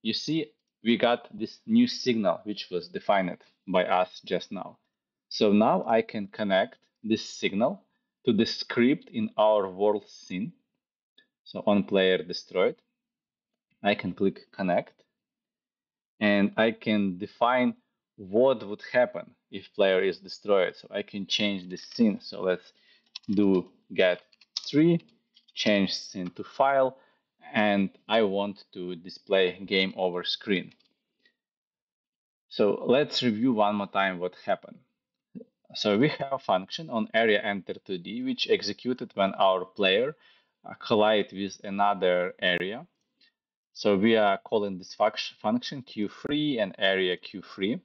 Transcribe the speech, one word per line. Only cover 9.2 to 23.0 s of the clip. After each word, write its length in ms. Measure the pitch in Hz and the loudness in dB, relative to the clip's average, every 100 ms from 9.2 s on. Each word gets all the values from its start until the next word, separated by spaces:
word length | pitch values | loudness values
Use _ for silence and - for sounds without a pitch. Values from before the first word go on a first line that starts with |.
| 107 - | -6 2
our 320 | 107 107 95 | 4 4 0
world 400 | 92 104 104 - | 0 0 0 -6
scene. 460 | - - 92 139 - _ _ _ _ _ _ _ _ | -20 -10 -8 -8 -12 _ _ _ _ _ _ _ _
So 200 | - 101 - | -16 -4 2
on 200 | 101 98 | 2 4
player 340 | 98 95 92 | 2 4 2
destroyed, 560 | 87 95 - 92 107 - _ _ _ _ _ _ _ _ _ _ | -2 -12 -6 0 0 0 _ _ _ _ _ _ _ _ _ _
I 140 | 101 104 | -2 0
can 180 | 95 | -4
click 380 | 90 98 - _ | -2 -2 -2 _
connect, 420 | - 95 92 - _ _ _ _ _ _ _ _ _ _ _ _ _ | -6 -2 -2 -2 _ _ _ _ _ _ _ _ _ _ _ _ _
and 320 | 107 101 101 107 | 2 4 2 2
I 160 | 113 | 0
can 460 | 113 113 107 98 90 | 0 -2 0 0 -4
define 560 | 101 - 120 127 123 113 _ _ _ _ | -10 -2 0 2 0 -4 _ _ _ _
what 500 | 95 104 131 123 98 | -4 2 4 2 -4
would 180 | 104 - | -12 -2
happen 400 | 127 123 87 - _ _ | 0 0 -2 -14 _ _
if 220 | 98 - | -16 -14
player 280 | - 98 95 | 0 2 4
is 160 | 98 87 | 2 -4
destroyed. 560 | 95 - 101 98 90 - | -12 -14 0 2 2 -4
So 120 | - | -10
I 100 | 101 | -10
can 220 | 101 101 95 | -8 -10 -6
change 420 | - 104 98 90 | -2 -2 -4 -8
the 80 | 90 | -14
scene. 420 | - - 113 98 | -14 0 0 0
So 200 | - 101 | -10 -6
let's 320 | 92 90 - _ _ _ | -2 -2 -4 _ _ _